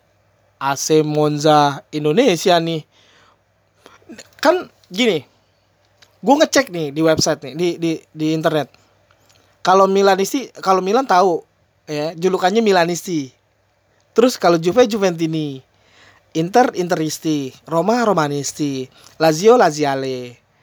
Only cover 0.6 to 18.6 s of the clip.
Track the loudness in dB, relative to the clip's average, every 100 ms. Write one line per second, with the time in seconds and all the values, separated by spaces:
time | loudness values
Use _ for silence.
0.6 | -6 -4 0 0 2 0 -2 0 2 4
1.6 | 2 -2 -10 -4 0 2 2 2 2 0
2.6 | 0 -6 -10 _ _ _ _ _ _ _
3.6 | _ _ _ _ -20 -20 -20 _ 0 0
4.6 | -4 _ _ -2 -2 -2 -6 _ _ _
5.6 | _ _ _ _ _ _ 0 2 2 0
6.6 | -2 -6 -6 0 0 2 0 -4 -8 -4
7.6 | -4 -2 -4 -6 -10 -6 -4 -2 0 -2
8.6 | -4 _ _ _ _ _ _ _ _ _
9.6 | 2 4 4 4 2 2 -2 -6 -8 -6
10.6 | -2 0 0 -2 2 2 2 0 -6 _
11.6 | _ _ -10 -8 -8 -4 -2 0 0 2
12.6 | 2 2 2 -2 -6 -6 -6 _ _ _
13.6 | _ _ _ _ _ 2 2 2 2 2
14.6 | 2 2 2 2 -2 -2 -4 -4 -6 -10
15.6 | -16 _ _ _ _ _ _ -6 0 2
16.6 | 2 0 -4 -2 -4 -6 -4 -4 -6 -12
17.6 | -6 -2 0 0 0 0 -2 -4 -6 -6